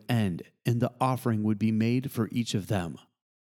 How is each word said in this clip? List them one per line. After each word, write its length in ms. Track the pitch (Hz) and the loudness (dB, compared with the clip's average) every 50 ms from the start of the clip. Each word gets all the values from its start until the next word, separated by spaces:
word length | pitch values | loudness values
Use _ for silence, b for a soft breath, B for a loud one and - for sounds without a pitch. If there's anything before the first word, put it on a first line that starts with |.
| - - | -2 -2
end 360 | 123 113 104 95 85 - - - _ _ - | 0 0 0 0 -2 -4 -8 -14 _ _ -2
and 160 | 120 120 117 | 0 0 2
the 120 | 120 - - - | 0 -2 0 0
offering 420 | 127 131 131 123 - 127 110 104 | 0 0 0 0 0 0 0 2
would 160 | 107 110 110 101 | 2 0 2 2
be 140 | 113 110 | 2 2
made 360 | 110 107 110 117 120 131 - 139 | 2 2 2 2 2 0 -2 -2
for 200 | - 117 107 - | -2 -2 -2 -2
each 240 | - - 117 - - | -2 -4 -2 -2 -2
of 140 | 104 87 - | -2 -2 0
them. 280 | 107 95 85 80 69 - - _ _ _ _ _ _ _ _ _ _ | -2 -2 -2 -4 -8 -12 -16 _ _ _ _ _ _ _ _ _ _